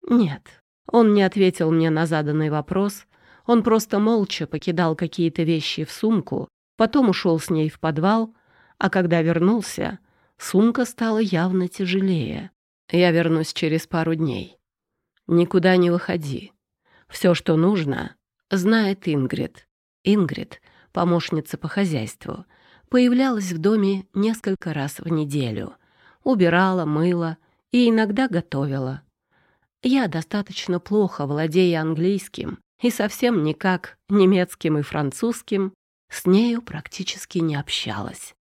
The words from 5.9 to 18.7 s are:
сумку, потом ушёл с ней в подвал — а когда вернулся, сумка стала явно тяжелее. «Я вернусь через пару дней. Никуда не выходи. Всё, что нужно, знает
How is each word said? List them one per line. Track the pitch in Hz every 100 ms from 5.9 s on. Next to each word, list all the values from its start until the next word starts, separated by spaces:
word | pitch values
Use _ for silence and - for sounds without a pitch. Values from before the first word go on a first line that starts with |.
сумку, | - 220 220 - 131 - _ _ _
потом | 220 285 240
ушёл | 180 190 165
с | -
ней | 160 156
в | -
подвал — | 160 151 185 226 226 _ _ _ _ _
а | 190
когда | 190 170 170
вернулся, | 165 165 180 226 196 - - 196 _ _ _ _
сумка | - 190 226 233
стала | 247 - 226 220
явно | 214 170 180 185 180
тяжелее. | - 185 190 190 175 123 - - _ _ _ _
«Я | 175 180
вернусь | 165 170 160 160
через | - 165 160 -
пару | 170 165
дней. | 165 160 104 92 _ _ _ _ _ _ _ -
Никуда | 170 175 190 180 185
не | 175
выходи. | 175 - 185 147 135 202 _ _ _ _ _ _
Всё, | - 185
что | 170 - 160
нужно, | 175 208 147 135 - - _ _ _
знает | 196 185